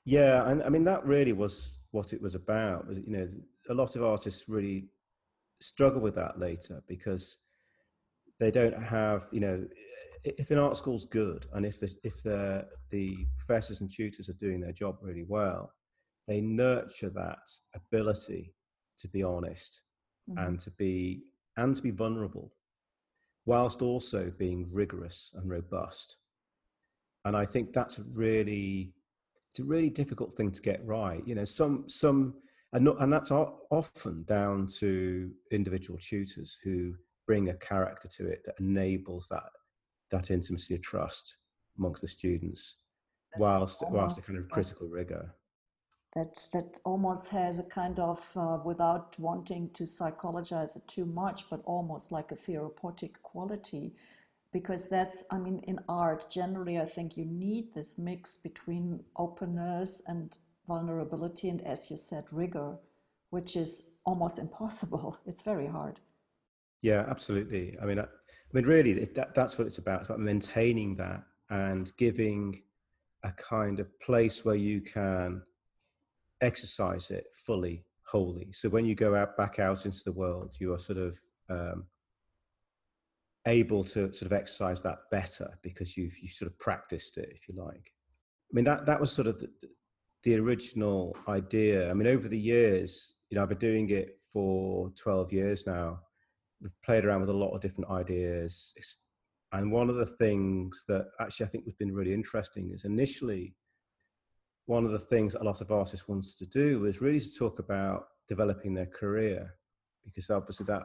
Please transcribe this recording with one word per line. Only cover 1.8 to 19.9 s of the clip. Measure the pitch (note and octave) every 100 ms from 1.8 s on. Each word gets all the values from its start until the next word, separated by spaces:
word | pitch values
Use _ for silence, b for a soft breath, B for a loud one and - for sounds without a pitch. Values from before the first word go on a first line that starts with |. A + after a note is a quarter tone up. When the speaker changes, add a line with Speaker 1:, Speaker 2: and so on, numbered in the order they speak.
| -
Speaker 1:
what | G#2+ G2+
it | A2+
was | G2 F#2
about. | G2 A2 G#2+ F2 F#2
Was, | G2
you | G#2+
know, | G2+ F2+ G2 - _ -
a |
lot | B2 B2 A#2+
of |
artists | A#2 G#2 G#2 F#2+ -
really | G#2+ G2+ F#2+ F#2+ _ _ _ _ _ _ _
struggle | - - C#3 C3
with | G#2+ F2+
that | E2 F2+
later | F2 E2+ - E2 -
because | F#2 G#2+ F#2 - - _ _ _ _ _ _ _ _ _ -
they | A2
don't | B2 A#2 -
have, | A2+ A2 G#2+ G2+ -
you | A2+
know, | G2+ F#2 F#2+ - B B B B C#3+
i-, | -
if | C#3
an | D3
art | C#3+ -
school's | C3+ A#2 -
good | A2 G#2 D#2+ -
and | G2+ G#2
if | -
the, | G2 -
if | A2 -
the, | A2 G2+ G2 G2 - - -
the | G2+ F#2+ F#2+ F#2 -
professors | - A2+ A2 G#2
and | F#2+
tutors | - G#2+ G2+ F#2+
are |
doing | F2+ G2+ F#2
their | F2
job | E2+ G2+ -
really | F#2+ E2+ E2+
well, | G#2+ G2 F2 - _ _ _ _ _ -
they | G#2
nurture | G#2+ A2 B2+ B2 - - G2
that | F#2+ E2+ - - - _ -
ability | - A2 G#2+ G2+ - F#2+ F2 - _ _ _ -
to | F#2
be | F#2+
honest | F#2 F2 E2+ F2 - - _